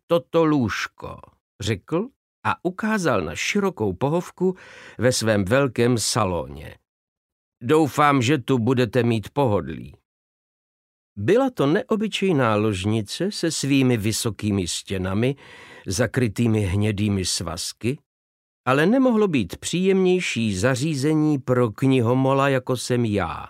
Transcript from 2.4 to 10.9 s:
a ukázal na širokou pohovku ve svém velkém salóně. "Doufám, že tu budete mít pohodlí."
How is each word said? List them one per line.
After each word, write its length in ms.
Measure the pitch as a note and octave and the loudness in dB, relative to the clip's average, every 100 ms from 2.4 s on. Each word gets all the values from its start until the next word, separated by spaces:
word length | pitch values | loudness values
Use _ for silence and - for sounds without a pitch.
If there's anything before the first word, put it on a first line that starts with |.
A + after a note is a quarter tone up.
a 220 | G#2+ - F3+ | -4 -2 -4
ukázal 560 | F#3 A3 G#3+ E3 G#2+ | -4 -2 0 0 0
na 140 | D#2 D2+ | -2 -6
širokou 580 | - G#3 G3 F3 G#2+ | -4 -2 -2 -2 -4
pohovku 640 | F2+ C#3 E3+ - - F#3 F#3 - - - - | -2 -2 -2 -4 -4 -4 -4 -14 -20 -18 0
ve 140 | B2 | 0
svém 340 | B2 A2 G#2 F#2 | 2 2 2 2
velkém 520 | C3 C#3 A#2 A#2+ A#2 | 2 2 2 2 2
salóně. 800 | - A#2+ G2 E2+ C2+ C#2+ D2 - _ _ _ _ _ _ _ - | 0 0 0 -2 -6 -12 -16 -20 _ _ _ _ _ _ _ -10
"Doufám, 580 | A#2+ D#3 D3 - D3 C#3 | 2 4 4 2 4 4
že 160 | A#2 D3+ | 2 0
tu 220 | - C3 | 0 0
budete 440 | A2+ A#2+ G#2+ B2+ | 2 0 0 0
mít 260 | A#2 A2+ - | 0 -2 -4
pohodlí." 680 | - C3 G2 C#2+ A#1+ B1 - _ _ _ _ _ _ _ _ _ | -2 0 0 -2 -10 -14 -20 _ _ _ _ _ _ _ _ _